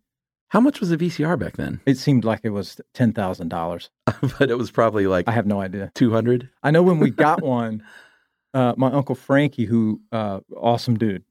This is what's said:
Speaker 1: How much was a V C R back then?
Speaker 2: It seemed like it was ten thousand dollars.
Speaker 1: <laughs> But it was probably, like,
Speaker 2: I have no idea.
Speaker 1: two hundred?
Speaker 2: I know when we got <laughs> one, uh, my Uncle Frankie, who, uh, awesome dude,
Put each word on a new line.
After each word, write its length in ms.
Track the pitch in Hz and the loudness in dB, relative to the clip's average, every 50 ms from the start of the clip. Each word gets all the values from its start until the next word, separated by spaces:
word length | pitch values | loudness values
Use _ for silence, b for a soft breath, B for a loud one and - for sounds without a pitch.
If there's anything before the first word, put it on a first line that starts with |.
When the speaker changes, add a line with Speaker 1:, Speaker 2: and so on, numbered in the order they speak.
| _ _ _ _ _ _ _ _ _ - | _ _ _ _ _ _ _ _ _ 0
Speaker 1:
How 120 | - 208 | 2 4
much 200 | 247 294 - - | 4 2 2 0
was 100 | 208 170 | -2 -2
a 60 | 170 | 0
V 120 | 160 175 175 | 0 -2 -2
C 120 | 165 - 147 | -2 -2 -2
R 120 | 160 180 | -2 -2
back 200 | - - 80 - | -2 -4 -6 -8
then? 240 | - 73 69 - - - | -8 -8 -8 -8 -2 0
Speaker 2:
It 120 | 135 131 131 | 0 0 2
seemed 260 | - 147 139 120 104 | 2 2 4 4 2
like 160 | 113 107 - - | 0 -2 -2 -4
it 60 | 110 | -6
was 300 | 101 101 90 - - - - _ - | -6 -6 -8 -10 -14 -20 -20 _ -2
ten 180 | - 123 110 | 0 0 0
thousand 360 | 107 117 101 92 90 87 90 82 | 0 0 -2 -4 -4 -6 -8 -8
dollars. 420 | 87 85 82 87 87 85 - - _ _ - | -6 -6 -6 -6 -8 -10 -12 -18 _ _ -6
Speaker 1:
<laughs> 320 | - - - 143 131 - - | -6 -4 -2 -4 -4 0 0
But 120 | 139 120 | 0 0
it 60 | 117 123 | 0 -2
was 120 | 113 - | -4 -2
probably, 360 | - 127 113 110 104 107 98 | 0 2 2 2 4 2 2
like, 220 | 95 95 90 90 117 | 2 2 2 2 0
Speaker 2:
I 40 | |
have 140 | 110 117 95 | 0 0 0
no 140 | 104 104 98 | 0 -2 -2
idea. 300 | 98 95 92 101 98 - - | -4 -6 -8 -10 -10 -6 -2
Speaker 1:
two 160 | - 131 113 | 0 2 2
hundred? 360 | 110 113 110 120 123 123 127 - _ _ | 2 2 2 2 0 0 -2 -8 _ _
Speaker 2:
I 80 | - 143 | 0 2
know 120 | 156 170 | 4 4
when 160 | 180 185 175 156 | 4 4 4 4
we 120 | 143 135 | 2 2
got 320 | 110 - 151 151 156 - | 2 2 2 2 2 0
<laughs> 180 | - 135 123 120 | 0 -2 -2 -2
one, 220 | 117 110 110 107 b b b b b b b b b b b b _ _ - | -2 -4 -6 -8 b b b b b b b b b b b b _ _ -2
uh, 200 | 131 123 120 117 - | 0 0 0 0 0
my 120 | 131 127 | 0 0
Uncle 260 | 131 143 131 - 123 | 0 0 -2 -2 -6
Frankie, 480 | - - - 135 139 147 147 - - 110 | -6 -2 0 2 2 2 0 -2 -4 -2
who, 340 | 98 117 113 110 107 107 - - _ | 0 0 0 2 0 -2 -4 -8 _
uh, 280 | 117 110 107 101 95 98 - - - | -6 -6 -4 -6 -6 -10 -12 -14 -8
awesome 400 | - - 117 120 117 - 123 117 | -2 0 0 0 0 0 -2 -2
dude, 280 | 104 113 107 95 90 - _ | 0 0 -2 -4 -6 -10 _